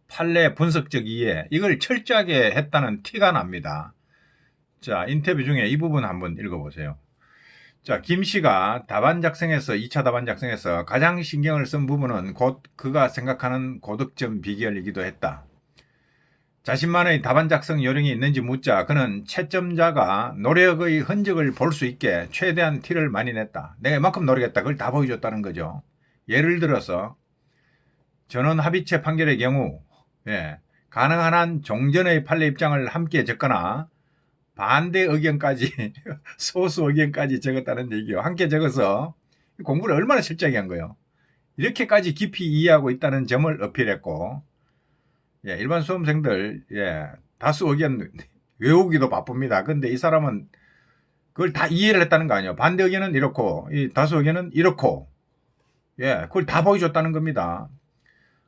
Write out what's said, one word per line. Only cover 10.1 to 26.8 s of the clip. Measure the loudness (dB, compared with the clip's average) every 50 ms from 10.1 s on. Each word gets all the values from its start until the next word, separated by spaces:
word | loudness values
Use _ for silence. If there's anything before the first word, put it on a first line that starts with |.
| 0 0 -2
작성에서 | -4 -6 -6 -6 -6 -8 -6 -4 -4 -2 -2 -2
가장 | -2 0 2 2 2 2 0
신경을 | -4 -6 -4 -2 0 0 0 0 -2
쓴 | -2 -2 -2 -2
부분은 | -2 -2 -2 -2 -2 -2 -4 -6 -6 -2
곧 | 0 0 0 0 -4 -10 _ _
그가 | -10 -8 -2 2 2 2 2
생각하는 | 0 -2 -4 -4 -4 -4 -4 -4 -2 -4 -4 -6 -8 -10
고득점 | -10 -8 -6 -6 -6 -8 -6 -6 -6 -6 -6 -6
비결이기도 | -6 -6 -6 -4 -4 -4 -4 -4 -6 -8 -6 -6 -8
했다. | -8 -6 -6 -6 -6 -6 -10 -14 -20 _ _ _ _ _ _ _ _ _ _ _ _ _ _ _ _ _ _ _ _ _ _ _
자신만의 | -4 -2 -2 0 0 2 2 4 4 2 2
답안 | 2 2 2 2 2 2
작성 | 0 0 0 -2 -2 0 0
요령이 | 2 2 2 2 0
있는지 | 0 0 0 0 2 0
묻자, | 0 -2 -4 -2 2 2 2 2 2
그는 | 2 2 2 2 0 -2 -6 -8
채점자가 | -6 -6 -6 -4 -2 -2 -4 -2 -2 2 2 2 4 4 2 2 2 2 0 -2 -4 -6 -4
노력의 | 0 2 4 6 6 6 4 2 2 2 2 0
흔적을 | 0 0 -2 0 0 0 0 2 0 0
볼 | 0 0 0 -2 0
수 | -2 -4
있게 | -4 -4 -2 -2 0 0 0 -2 -6
최대한 | -6 -2 -2 0 2 2 0 0 0 -4
티를 | -4 -2 -2 0 0 0
많이 | 0 -2 -2 -2 -4
냈다. | -4 -4 -6 -8 -10 -12 -12 -14 -6
내가 | -2 0 0 2
이만큼 | 2 2 2 2 2
노력했다. | 2 2 2 2 0 0 0
그걸 | 0 0 -2 -2
다 | -4 -2
보여줬다는 | 0 0 0 0 -2 -4 -4 -4 -4 -4 -6
거죠. | -6 -6 -8 -8 -8 -10 -12 -16 _ _ _ _ _ _ _ _ -2
예를 | 0 2 2 2 2 0
들어서 | 0 0 0 0